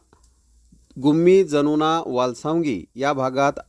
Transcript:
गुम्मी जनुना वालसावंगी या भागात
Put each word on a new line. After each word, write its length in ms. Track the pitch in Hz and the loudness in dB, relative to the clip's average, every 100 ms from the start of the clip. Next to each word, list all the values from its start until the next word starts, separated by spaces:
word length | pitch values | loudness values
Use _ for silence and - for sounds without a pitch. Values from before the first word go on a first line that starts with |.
| _ _ _ _ _ _ _ _ _ 139 | _ _ _ _ _ _ _ _ _ -2
गुम्मी 420 | 139 160 175 190 | 0 4 4 4
जनुना 580 | 170 147 143 151 156 165 - | 4 0 0 0 0 -2 -4
वालसावंगी 800 | 123 127 117 147 170 151 95 - | -2 -2 -4 -4 -2 -2 -4 -8
या 180 | 117 139 | -6 -4
भागात 400 | 139 131 131 139 - | -2 -2 0 0 -2